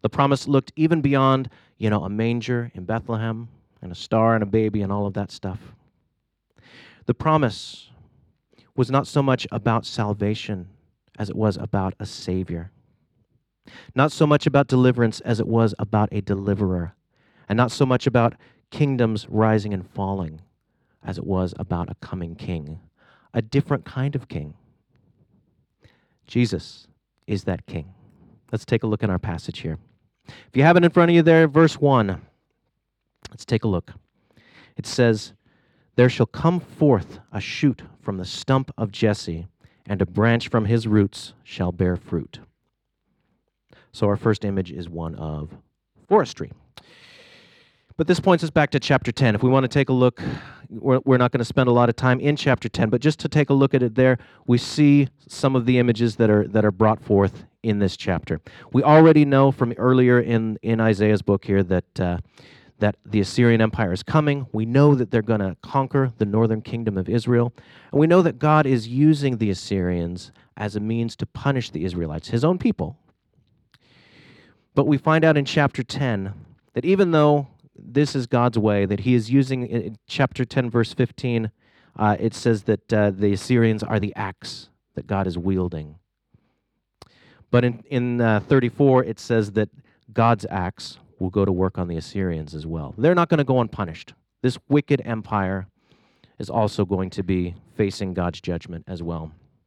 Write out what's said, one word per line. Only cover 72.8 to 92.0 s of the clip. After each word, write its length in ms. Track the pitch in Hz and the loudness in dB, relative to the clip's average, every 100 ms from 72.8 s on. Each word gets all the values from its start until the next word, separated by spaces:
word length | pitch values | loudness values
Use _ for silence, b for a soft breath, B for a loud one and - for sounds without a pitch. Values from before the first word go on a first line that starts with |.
| 73 - _ _ _ _ _ _ _ _ b b b b b b b b b | -8 -10 _ _ _ _ _ _ _ _ b b b b b b b b b
But 140 | - 143 | -2 0
we 100 | 143 | 0
find 280 | - 160 160 | 2 2 4
out 100 | 151 | 2
in 80 | |
chapter 400 | 135 - 143 - | 0 0 0 -2
ten 500 | 120 - 135 104 95 98 - _ _ - | -10 -4 -4 -4 -6 -12 -20 _ _ -2
that 100 | 160 | 0
even 260 | 196 185 | 2 4
though 380 | 156 147 147 135 _ _ - | 4 4 2 -2 _ _ -20
this 320 | - 123 147 | -4 0 0
is 140 | 139 120 | -2 -2
God's 320 | 123 123 110 | 0 2 2
way, 260 | 107 104 98 | 0 0 0
that 160 | 98 | -2
he 140 | 101 123 | 0 0
is 160 | 107 | 2
using, 340 | 135 131 131 123 | 0 2 -4 -4
in 320 | 120 92 110 _ | -6 -6 -14 _
chapter 360 | - 131 - 123 | 0 0 0 -4
ten, 240 | - 123 | -2 0
verse 240 | 117 113 | 0 -2
fifteen, 580 | - 123 - 127 117 110 b b b b - | -2 -4 -2 -4 -2 -4 b b b b -2
uh, 180 | 107 104 | 0 2
it 140 | 113 | -2
says 300 | - 120 110 | -2 -2 0
that, 300 | 107 101 _ | 0 -2 _
uh, 160 | 110 104 | 2 2
the 240 | 95 104 | 2 0
Assyrians 500 | 101 - 123 113 107 | 0 0 2 2 0
are 160 | 104 107 | -2 -4
the 140 | 101 - | -4 -6
axe 520 | 98 95 - - - _ _ - | -10 -10 -16 -18 -20 _ _ -14
that 120 | - | -6
God 200 | 98 95 | -4 -2
is 100 | 85 | -4
wielding. 580 | 90 95 90 82 76 80 _ _ _ _ _ _ _ _ _ _ - b b b b | -2 -2 -2 -6 -12 -18 _ _ _ _ _ _ _ _ _ _ -20 b b b b
But 120 | 120 | 2
in, 200 | 123 117 - | 2 -2 -6
in, 320 | 131 123 120 | -4 -2 0
uh, 200 | 117 107 | 2 2
thirty-four, 640 | - 139 120 - 139 131 123 | 2 2 2 2 4 4 2
it 120 | 110 | -8
says 360 | - 117 104 | -2 0 0
that 160 | 104 104 - _ _ _ | -2 -4 -6 _ _ _
God's 340 | 110 117 110 - | 0 2 2 -2
axe 500 | 95 90 - - - _ _ | -6 -6 -8 -18 -18 _ _
will 100 | 92 | -4
go 160 | 101 98 | 0 0
to 80 | |
work 240 | 90 92 - | 0 -2 -2
on 100 | 87 | -6
the 80 | |
Assyrians 580 | 85 | -8